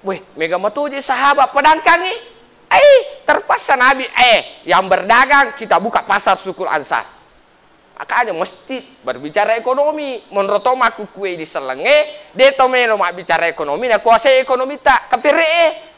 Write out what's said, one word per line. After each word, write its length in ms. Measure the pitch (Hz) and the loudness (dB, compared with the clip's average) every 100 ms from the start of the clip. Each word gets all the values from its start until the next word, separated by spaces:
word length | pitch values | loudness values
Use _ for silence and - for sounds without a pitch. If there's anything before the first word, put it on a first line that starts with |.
Weh, 200 | 196 190 - - | -6 -8 -10 -8
mega 200 | 160 180 | -4 -2
matu 320 | 202 214 294 | -4 -4 -6
je 80 | 277 | -8
sahabat 520 | 269 254 277 285 262 277 | -6 -2 0 2 2 2
pedangkan 480 | 294 320 330 339 | 2 2 2 0
ni. 100 | 370 453 - - _ _ _ | 0 -8 -12 -20 _ _ _
Eh, 540 | - 587 539 - - | 4 8 6 4 -10
terpaksa 520 | - 302 - 453 - 269 | -2 -2 0 -4 0 2
Nabi, 280 | 254 269 254 - 247 | 2 2 -2 2 4
eh, 360 | 208 127 - - | 4 0 -16 -2
yang 160 | 175 190 | 0 2
berdagang 680 | 185 185 226 262 277 262 - | -2 0 0 2 2 2 -4
kita 240 | 220 170 | -2 0
buka 240 | 208 - | 0 -4
pasar 320 | - 202 202 185 | -2 -2 0 -2
Sukul 320 | 190 175 185 | -4 -8 -4
Ansar. 360 | 151 135 127 - - _ _ _ _ _ _ _ - | -6 -4 -6 -6 -18 _ _ _ _ _ _ _ -20
Makanya 360 | - - 240 165 | -6 -4 -4 -4
mesti 440 | 180 - - 262 - _ | -8 -10 -14 -14 -14 _
berbicara 520 | - 127 147 175 208 226 | -10 -10 -6 -4 -2 -2
ekonomi. 640 | 233 269 294 302 285 240 - | -2 -2 -2 -2 -8 -10 -8
Menurut 320 | 196 196 208 | -4 -2 -2
aku 440 | 254 254 233 220 208 185 | -2 0 -2 -2 -16 -10
kue 200 | 196 175 | -10 -8
di 80 | 156 | -10
selenge, 800 | 165 135 131 185 233 302 - - 180 | -10 -8 -6 0 0 0 -8 -20 2
dia 160 | 262 | 2
to 160 | 269 262 | 4 0
melo 320 | 254 240 214 | 2 0 0
mak 160 | 180 175 | -2 -4
bicara 320 | 180 165 165 | -4 -2 0
ekonomi, 400 | 156 151 147 247 | -4 -6 -4 0
nah 120 | 214 | 0
kuasai 400 | 233 226 277 262 | 4 4 4 2
ekonomi 360 | 262 254 262 285 | 2 -2 -4 -2
tak, 280 | 294 247 - | 0 0 0
kepire 360 | 247 294 294 320 339 330 | -2 2 2 2 2 0
eh. 60 | - - | 0 -16